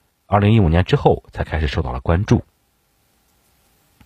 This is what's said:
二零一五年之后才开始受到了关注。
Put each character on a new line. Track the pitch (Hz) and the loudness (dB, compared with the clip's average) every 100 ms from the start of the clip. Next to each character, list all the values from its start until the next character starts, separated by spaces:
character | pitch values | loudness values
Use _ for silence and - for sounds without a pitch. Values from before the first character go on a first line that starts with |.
| _ _ _ | _ _ _
二 | 101 | 0
零 | 101 | 2
一 | 113 | 4
五 | 85 | 4
年 | 85 90 | 2 0
之 | 139 | 0
后 | 147 87 - | 0 0 -4
才 | - | -10
开 | 82 78 | -6 -4
始 | 78 | -4
受 | - | -4
到 | 65 | -6
了 | 65 | -6
关 | - 85 | -2 -2
注。 | 107 110 - _ _ _ _ _ _ _ _ _ _ _ _ _ _ _ | 0 -2 -2 _ _ _ _ _ _ _ _ _ _ _ _ _ _ _